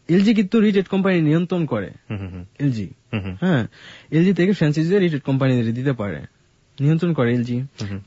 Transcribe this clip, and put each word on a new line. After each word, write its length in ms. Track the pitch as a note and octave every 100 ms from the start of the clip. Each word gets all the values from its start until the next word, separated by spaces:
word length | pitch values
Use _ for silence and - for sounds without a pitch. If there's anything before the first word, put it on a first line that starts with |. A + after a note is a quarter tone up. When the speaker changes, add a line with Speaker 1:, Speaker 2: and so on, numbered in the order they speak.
| -
Speaker 1:
এলজি 200 | F3 G3+
কিন্তু 260 | G#3+ F#3+ A#3
রিটেড 280 | G#3+ G3 F#3
কোম্পানি 340 | G3 F#3+ F3+
নিয়ন্ত্রণ 440 | D3+ D#3+ F3+ F3+ D#3
করে। 240 | A2 F2+ - -
Speaker 2:
হুম, 100 | G#2
হুম, 100 | F#2+
হুম। 140 | F2+ F#2 -
Speaker 1:
এলজি। 280 | C#3+ A2+ F2+ - _
Speaker 2:
হুম, 100 | A2
হুম। 140 | F#2+ F#2
Speaker 1:
হ্যাঁ, 260 | F#3 C#3+ G#2 - - - -
এলজি 220 | D3+ F#3
থেকে 180 | E3+ F#3
ফ্র্যাঞ্চাইজি 460 | G#3 D3+ D3 D#3+ G3+
রিটেড 220 | F3+ C#3+
কোম্পানিদের 520 | - C3+ C3+ B2 A2+
দিতে 200 | A#2 C#3
পারে, 260 | B2 G2+ D2 - _ _ _ _ -
নিয়ন্ত্রণ 360 | C#3 D#3+ F3
করে 200 | D3+ A#2+
এলজি। 240 | B2 A#2 B2
Speaker 2:
হুম, 300 | C#3 - G#2
হুম। 100 | G2